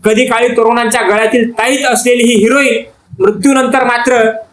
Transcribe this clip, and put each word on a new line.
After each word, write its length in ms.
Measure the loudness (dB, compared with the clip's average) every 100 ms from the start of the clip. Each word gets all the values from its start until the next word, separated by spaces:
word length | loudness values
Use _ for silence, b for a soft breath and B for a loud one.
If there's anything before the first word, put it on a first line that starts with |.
कधी 220 | 0 0 0
काळी 220 | 0 0
तरुणांच्या 540 | 0 0 0 0 -2
गळ्यातील 500 | 0 0 0 0 -2
ताईत 340 | -2 -2 -2 -2
असलेली 380 | -2 0 2
ही 120 | 2 2
हिरोईन 480 | 2 2 0 -2 -8 _ _ -2
मृत्यूनंतर 640 | -2 0 0 0 0 0
मात्र 480 | 0 -2 0 0 0 -2 -12